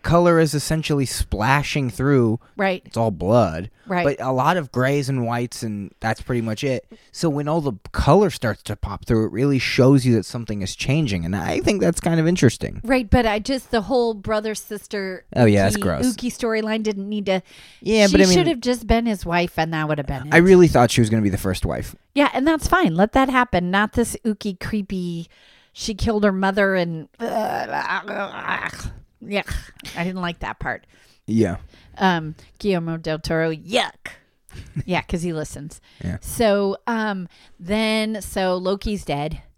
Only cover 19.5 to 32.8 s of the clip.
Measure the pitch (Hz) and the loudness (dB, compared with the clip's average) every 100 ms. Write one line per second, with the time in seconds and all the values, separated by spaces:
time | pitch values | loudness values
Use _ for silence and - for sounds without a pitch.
19.5 | - 160 160 156 147 139 135 147 156 180 | -2 -2 -2 -2 -2 -4 -8 2 4 8
20.5 | 185 165 143 120 - 110 113 101 92 95 | 8 8 6 4 4 2 4 2 0 -2
21.5 | 90 82 64 - - _ 277 285 240 285 | -2 -2 -4 -8 -14 _ 2 2 2 2
22.5 | 311 - 359 349 165 214 269 269 254 247 | 2 2 2 4 4 4 4 2 2 2
23.5 | 180 180 190 214 - 233 - 226 208 208 | 0 2 0 0 0 -2 -2 -4 -4 -6
24.5 | 185 - 214 196 190 175 170 165 _ _ | -8 -6 -6 -4 -6 -6 -8 -10 _ _
25.5 | _ _ - - 202 233 214 208 190 196 | _ _ -10 -8 -2 0 2 2 2 0
26.5 | 196 196 190 170 160 - _ 233 226 214 | 2 2 2 -2 -6 -12 _ -6 -4 -2
27.5 | - 117 143 - 185 180 202 196 - 180 | -4 -4 -6 -4 -6 -6 -8 -8 -8 -6
28.5 | 180 175 - - - - _ - 202 - | -6 -6 -10 -14 -14 -20 _ -8 -6 -6
29.5 | - - - - - 175 185 175 170 139 | -10 -10 -20 -14 -8 -6 -4 -6 -6 -10
30.5 | - 127 104 _ _ _ _ - 113 101 | -8 -8 -8 _ _ _ _ -2 0 2
31.5 | 87 - - - - 190 170 156 156 - | -2 -12 -20 -20 -2 0 0 -4 -12 -20
32.5 | _ 208 180 | _ -2 -2